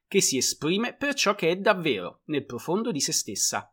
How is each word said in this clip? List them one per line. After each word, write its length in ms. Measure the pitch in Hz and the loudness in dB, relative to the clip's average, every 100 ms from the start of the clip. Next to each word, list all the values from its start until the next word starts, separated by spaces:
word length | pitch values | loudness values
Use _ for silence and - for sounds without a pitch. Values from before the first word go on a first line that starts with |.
| - | 0
che 140 | 196 | 2
si 160 | - 131 | 2 2
esprime 580 | - - 147 196 233 - | 0 -2 0 0 -2 -2
per 180 | 285 | -4
ciò 220 | 277 202 208 | 0 0 2
che 140 | 165 | 2
è 80 | 185 | 2
davvero, 640 | 202 196 160 104 87 - - | 2 2 2 0 -4 -10 -4
nel 180 | 151 - | -4 -4
profondo 460 | 117 - 190 226 | -10 -2 -2 -2
di 100 | 147 | -2
se 100 | 143 | 0
stessa. 600 | - - 98 - 104 - | -2 -2 -2 -2 -2 -8